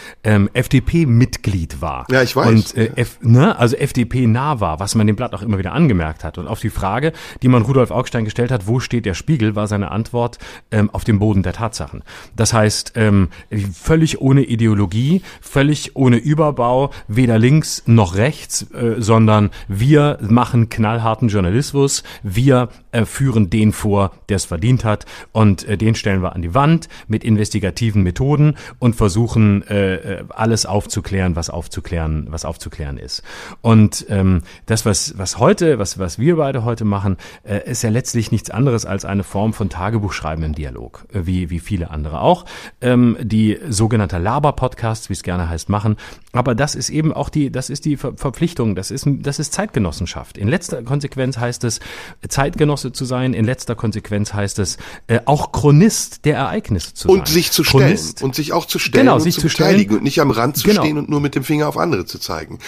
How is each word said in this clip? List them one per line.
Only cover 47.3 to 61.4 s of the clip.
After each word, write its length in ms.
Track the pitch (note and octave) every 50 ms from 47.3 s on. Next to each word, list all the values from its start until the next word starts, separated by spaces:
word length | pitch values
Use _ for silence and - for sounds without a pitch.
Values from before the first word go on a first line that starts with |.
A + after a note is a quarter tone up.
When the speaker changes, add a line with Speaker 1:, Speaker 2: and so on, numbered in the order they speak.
| - D#3 C#3+ B2+
Speaker 1:
das 180 | - C3 C3 -
ist 160 | C#3 - -
die 100 | D#3 C#3+ B2+
Ver-, 160 | - B2+ A2 -
Verpflichtung, 580 | - C#3+ A2+ - E3 E3+ - - A#2+ A2 G2
das 160 | F2 G2 -
ist, 140 | G2+ C#3 - C#3+
das 320 | C#3 A#2+ G#2 C#3 C#3 -
ist 140 | D3+ - -
Zeitgenossenschaft. 840 | - G3+ G#3+ - C3 G2+ E2+ D#2+ - F2+ - - - - - - -
In 100 | G2+ G#2+
letzter 340 | D3+ - - - - C3 A#2
Konsequenz 540 | A#2+ C#3 D3 C#3+ C3+ - C3 C3 B2+ C3 A#2+
heißt 260 | B2 A#2+ B2 - -
es, 160 | A#2+ G#2 - - - - - - - - - - -
Zeitgenosse 640 | - - C#3 D3 - - D#3 D3 D3 C#3 - C3
zu 140 | - - C3+
sein, 280 | A#2+ B2+ B2+ B2+ C3 A#2+
in 120 | - A2
letzter 300 | A2+ B2+ - - - A#2
Konsequenz 580 | - - A2 F#2+ A2 - - G#2 G#2 G#2 - -
heißt 260 | G#2 G2+ G2 - -
es, 180 | G2 - - - - - - - - -
äh, 120 | A#2 A#2 -
auch 260 | - D3 D3 - -
Chronist 760 | - - A2+ D3 D3 D3 G3 A3+ - - - - - - -
der 120 | D3 D3 A2+
Ereignisse 560 | C3+ - - A3 - - G#2+ F2 - - -
zu 160 | - - F3+
Speaker 2:
Und 180 | F#3+ F#3+ - D3+
Speaker 1:
sein. 60 | D#3
Speaker 2:
sich 160 | F3 E3 -
zu 120 | - - D#3
stellen. 200 | - - C3+ C3
Speaker 1:
Chronist. 380 | C3+ G3 - D#3 D#3+ - - C3+
Speaker 2:
Und 120 | C3+ B2+
sich 180 | - D3 D3+ -
auch 120 | E3+ D#3
zu 140 | - - F3
stellen 260 | - - A#2 B3 C4+
Speaker 1:
Genau, 100 | B3+ F3
Speaker 2:
und 60 | A#2
Speaker 1:
sich 140 | D#3+ F3 E3+
Speaker 2:
zu 60 | -
Speaker 1:
zu 80 | - D#3
stellen. 200 | - - D#3+ F#3+
Speaker 2:
beteiligen 260 | F#3+ G3+ G3+ G2+ G#2+ G2
und 60 | -
nicht 180 | C#3 - E3
am 100 | D3 C#3
Rand 260 | A#2 A2 A#2+ C#3 C#3+ -
zu 100 | A2 G3
Speaker 1:
Genau. 140 | G#3 F#3+ C#3+
Speaker 2:
stehen 140 | D3+ D3+ D3
und 120 | C#3 -
nur 120 | D3+ D3
mit 140 | C#3+ C#3+ -
dem 80 | C#3+